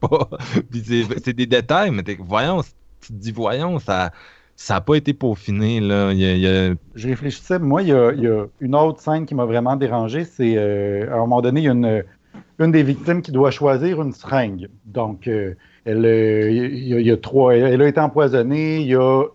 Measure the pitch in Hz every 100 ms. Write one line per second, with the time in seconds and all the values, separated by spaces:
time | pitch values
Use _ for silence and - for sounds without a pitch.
0 | - 151 135 - 123 127 - 117 110 120
1 | 110 - 127 120 120 123 117 170 208 104
2 | 92 92 90 104 143 185 - _ _ -
3 | - 107 113 110 107 127 170 165 - 92
4 | 90 - - _ _ _ - 95 98 151
5 | 147 139 131 104 - 101 107 117 101 101
6 | 98 95 95 92 92 95 92 90 - 113
7 | 120 123 143 - - 180 147 160 185 135
8 | 120 143 113 107 101 - 131 143 160 151
9 | 156 160 151 139 120 117 123 139 131 117
10 | 110 147 170 - 117 110 104 101 101 101
11 | 113 120 117 123 127 143 151 123 120 107
12 | - _ _ - _ - 160 160 139 135
13 | 170 175 165 131 139 - 143 131 170 160
14 | 143 - - 135 110 92 95 - 110 123
15 | 110 95 123 107 98 92 _ _ 117 110
16 | 113 113 110 107 107 113 127 127 127 120
17 | 117 110 - 135 127 117 131 127 147 143
18 | 147 156 139 127 117 151 156 156 135 131
19 | 127 131 139